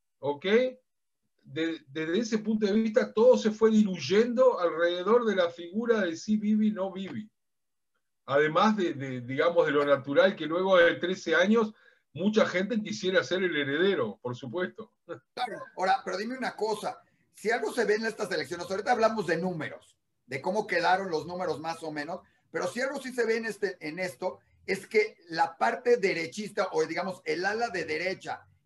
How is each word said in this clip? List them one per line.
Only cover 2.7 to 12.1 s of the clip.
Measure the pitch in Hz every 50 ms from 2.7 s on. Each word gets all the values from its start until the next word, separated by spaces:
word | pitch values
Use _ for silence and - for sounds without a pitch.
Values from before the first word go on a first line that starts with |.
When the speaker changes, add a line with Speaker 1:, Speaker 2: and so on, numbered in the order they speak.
| 196
Speaker 1:
vista, | 220 226 226 214 247 214 - -
todo | 214 226 254 247 214
se | - 220
fue | 214 - 220 220
diluyendo | 220 214 214 196 185 170 139 127 180 208 233 247 240 240 262 254 214 180
alrededor | 180 170 156 160 170 175 175 180 180 196 226 240 233
de | 220 196 185
la | 175 170
figura | - - 170 170 180 214 240 233 226 214
de | 196 170 160 -
sí | - - 214
Bibi, | 214 208 208 214 214 214 214
no | 175 175 190 190
Bibi. | 190 190 196 180 139 113 214 - _ _ _ _ _ _ _ _ _ _ _ _ _ _ _ _ _ _ _
Además | - 135 143 151 151 156 175 196 220 214
de, | 214 180 165 147
de, | 131 135 135 127 127
digamos, | 120 120 131 139 156 170 170 170 160
de | 156
lo | 143 147 143
natural | 143 143 135 131 139 139 156 180 196 196
que | - 160 151
luego | 165 175 190 190 190
de | 175 170 170 160
trece | - - 170 185 185 - 170 160
años, | 160 180 196 220 233 220 214 - _ _ _ _ _ _ _